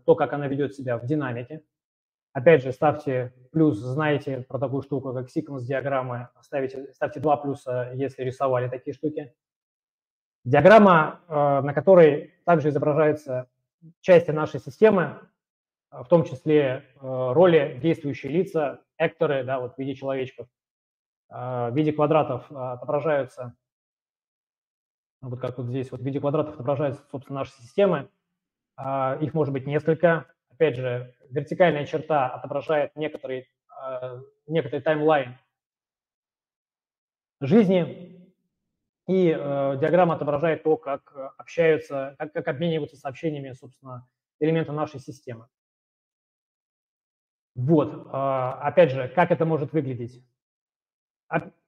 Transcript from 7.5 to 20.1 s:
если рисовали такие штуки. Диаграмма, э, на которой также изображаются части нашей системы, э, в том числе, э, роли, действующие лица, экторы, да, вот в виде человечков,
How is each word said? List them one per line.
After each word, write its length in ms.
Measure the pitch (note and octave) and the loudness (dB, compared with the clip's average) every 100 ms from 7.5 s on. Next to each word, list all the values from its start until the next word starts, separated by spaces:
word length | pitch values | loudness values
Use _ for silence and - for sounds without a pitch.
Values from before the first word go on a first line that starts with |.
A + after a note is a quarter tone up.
| C3 - B2+ B2 | -8 -6 -6 -6
если 280 | B2+ C3+ C3+ | -6 -6 -6
рисовали 460 | B2+ B2 C#3 B2+ B2+ | -8 -4 -2 0 -2
такие 240 | B2+ - | -6 -10
штуки. 420 | C#3 D3+ D3+ D3 _ _ _ _ _ _ _ _ _ _ _ | -8 -6 -6 -12 _ _ _ _ _ _ _ _ _ _ _
Диаграмма, 800 | A#2+ C#3+ D#3+ A3 G3+ E3+ D3+ - - | 0 4 8 10 10 6 2 -4 -6
э, 340 | D3+ C#3+ C#3 | 0 2 2
на 100 | C#3 | 0
которой 640 | C#3 D#3+ F#3 D#3 C3+ - _ | 0 6 8 8 6 -4 _
также 240 | - E3+ D3 | 0 2 2
изображаются 800 | C#3 C#3+ D3 D3+ D3+ - B2+ B2 _ _ _ D#3+ _ | 0 0 2 2 0 -4 -8 -10 _ _ _ -20 _
части 300 | - F3 E3+ | 6 6 6
нашей 300 | D3+ D3+ C3+ | -2 -4 -6
системы, 600 | - - A3 G3 D3+ - - _ _ _ _ _ _ | -12 4 4 6 0 -6 -20 _ _ _ _ _ _
э, 120 | C#3+ | -20
в 60 | C3 | 2
том 160 | E3+ | 2
числе, 360 | - C3 D#3 D3+ | 2 -4 2 2
э, 220 | C#3 B2+ - _ | 2 -2 -10 _
роли, 800 | C3 C3 B2+ C3+ F#3 D#3+ C#3+ C3 | -8 -4 0 4 6 6 2 -2
действующие 500 | D#3+ E3 C#3+ B2 C3+ | -2 -2 -4 -8 -4
лица, 520 | D#3+ F3+ D#3+ C#3+ C3+ _ - | -4 -2 -2 -4 -6 _ -4
экторы, 440 | D#3+ - D#3+ C#3 | -4 -2 -2 -2
да, 160 | B2 C3 | -4 -6
вот 160 | B2 | -8
в 40 | - | -8
виде 160 | C3+ | -10
человечков, 540 | C3 C3+ | -8 -6